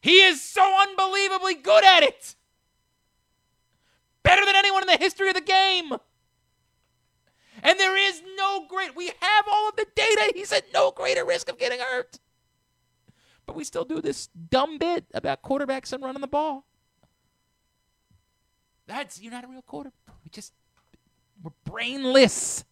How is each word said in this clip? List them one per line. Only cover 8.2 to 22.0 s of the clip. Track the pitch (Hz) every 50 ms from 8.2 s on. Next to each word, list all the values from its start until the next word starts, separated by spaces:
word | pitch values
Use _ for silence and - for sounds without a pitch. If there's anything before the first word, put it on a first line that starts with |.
| 330 381 381 392
no | 392 392 392 392 330 -
great, | 359 381 381 339 254
we | 311 359 349 - _
have | - 370 427 427 415 415
all | 403 415 427 427
of | 427 453
the | 427 - _
data. | - 415 453 427 427 427 415 -
He's | 359 403 -
at | - 571 - _ -
no | - - 539
greater | - - - - 262 262 -
risk | - 262 254 - -
of | 254 240
getting | 247 247 247 247
hurt. | 247 262 254 247 247 _ - - _ _ _ _ _ _ _ _ _ _ _ _ _ _ _ _ _ _ _ _ _ _ _ _ _
But | - -
we | 320 302
still | - - - 254
do | 254 311 320
this | 311 302 269 - - -
dumb | _ 170 165 165 - 262 269 311 320 294
bit | 320 339 349 339 - _ -
about | - - 277 - -
quarterbacks | - - 269 277 285 254 269 269 262 - -
and | 262 277
running | 262 262 277
the | 277 262
ball. | 277 285 302 311 277 269 _ _ _ _ _ _ _ _ _ _ _ _ _ _ _ _ _ _ _ _ _ _ _ _ _ _ _ 988 988 988 _ _ _ _ _ _ _ _ _ _ _ _ _ _ _
That's, | - 196 247 285 - - -
you're | 196 226
not | 233 247 247
a | 254
real | 254 262
quarterback. | 254 _ - 294 285 269 _ _ _ _ - _ _
We | 156
just, | - - 202 - _ _ _ _ _ _ _ _ _ _ _ _ _ _ _ _ _ _
we're | 175 160 - _ _
brainless. | - 185 226 233 240 254 277